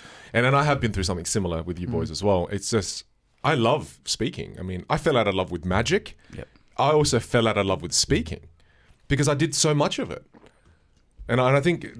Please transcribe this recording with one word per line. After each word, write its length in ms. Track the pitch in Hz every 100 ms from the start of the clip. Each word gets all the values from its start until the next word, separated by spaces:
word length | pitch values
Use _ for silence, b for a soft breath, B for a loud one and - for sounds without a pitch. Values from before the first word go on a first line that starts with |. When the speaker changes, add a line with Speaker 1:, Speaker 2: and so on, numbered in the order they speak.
| B B B
Speaker 1:
And, 140 | 113 123
and 80 | 139
I 60 |
have 160 | 147 143
been 120 | 113
through 100 | 98
something 240 | 90 90 87
similar 360 | 110 90 82
with 160 | 82 85
you 80 | 87
boys 220 | 82 80
Speaker 2:
Mm. 40 |
Speaker 1:
as 100 | 80
well. 240 | 101 92 85
It's 200 | 101 -
just, 340 | 113 92 - - _ _ _
I 100 | 139
love 460 | 147 113 147 - - -
speaking. 500 | - 120 - - -
I 40 |
mean, 240 | 90 90 -
I 80 | 147
fell 220 | 170 127
out 100 | 101
of 60 |
love 160 | 95 87
with 160 | 87 90
magic. 500 | 95 123 202 - - b
Speaker 3:
Yep. 140 | 117 - _ _ -
Speaker 1:
I 120 | 135
also 280 | 151 143 120
fell 260 | - 120 113
out 120 | 104
of 80 | 98
love 160 | 87
with 100 | 82
speaking 560 | - - - - - - - b b b b -
because 220 | 139 147
I 60 |
did 200 | 139 160
so 200 | - 156
much 240 | 147 175 226
of 120 | 143
it. 140 | 69 - - b b b b b b _ - -
And 120 | 120
I, 60 | 127
and 80 | 139
I 20 |
think 320 | 131 170 -